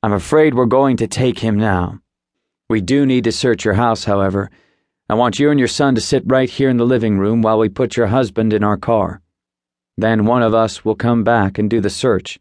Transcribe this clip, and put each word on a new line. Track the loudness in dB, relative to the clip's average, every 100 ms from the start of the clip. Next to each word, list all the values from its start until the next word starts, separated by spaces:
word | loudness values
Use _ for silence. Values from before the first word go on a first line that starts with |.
I'm | -2
afraid | -2 0 2 4
we're | 2 2
going | 2 2 0
to | -4
take | -2 -2 -2
him | -2 0
now. | 0 0 -2 -8 _ _ _ _ _ _ _
We | -4
do | 0 0
need | 2 2
to | 0
search | 0 0 0
your | 0
house, | 0 0 0
however. | -2 0 0 -2 -6 _ _ _ _ _ _
I |
want | 0 0 2
you | 0
and | 2
your | 0
son | 0 0 0
to |
sit | 0 -4
right | 0 0 0
here | 0 0
in | 2
the | 2
living | 0 0 0
room | 0 0
while | 2 2
we | 0
put | -2 -4 0
your | 0
husband | 0 -2 -2 0
in | 0
our | 0 -2
car. | 0 0 0 -6 _ _ _ _ _ _ _ -4
Then | 0 2
one | 2 2
of | 2
us | 2 0 -2
will | -4
come | -2 0 0
back | 2 2 0 -2
and | -2
do | 0
the | -2
search. | -2 0 0 -4 -14